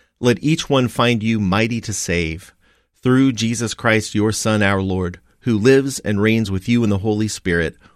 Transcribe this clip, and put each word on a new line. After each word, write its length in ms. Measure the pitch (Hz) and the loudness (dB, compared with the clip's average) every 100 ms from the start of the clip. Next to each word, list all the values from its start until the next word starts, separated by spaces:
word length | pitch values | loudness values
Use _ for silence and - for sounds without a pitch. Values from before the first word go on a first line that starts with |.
| _ - | _ -2
let 200 | 123 113 | 0 2
each 280 | 147 160 - | 0 -2 0
one 180 | 135 120 | 0 0
find 340 | - 120 113 | 0 0 0
you 180 | 110 110 | 0 -2
mighty 400 | 95 101 113 117 | 0 0 0 -4
to 100 | 110 | -6
save. 600 | 95 - 87 80 82 - _ _ _ _ _ | -8 -2 -2 -2 -6 -14 _ _ _ _ _
Through 320 | 127 131 135 | 2 4 2
Jesus 400 | 110 113 117 113 | 0 -4 -2 -6
Christ, 420 | - 117 110 - 104 | -2 0 0 0 -2
your 160 | 110 | 0
Son, 320 | 104 110 107 | 0 0 0
our 180 | 101 98 | 2 0
Lord, 380 | 95 92 90 87 _ _ | -2 -4 -4 -8 _ _
who 180 | 123 107 | -2 2
lives 420 | 123 135 135 - | 6 4 2 -6
and 220 | - 101 | -4 0
reigns 280 | 110 113 98 | 2 0 -2
with 200 | 95 120 | -4 0
you 140 | 120 | 0
in 60 | 110 | 2
the 100 | 98 | 0
Holy 280 | 110 107 110 | -2 -2 -4
Spirit, 480 | - 92 85 80 - - | -4 -2 0 -2 -6 -20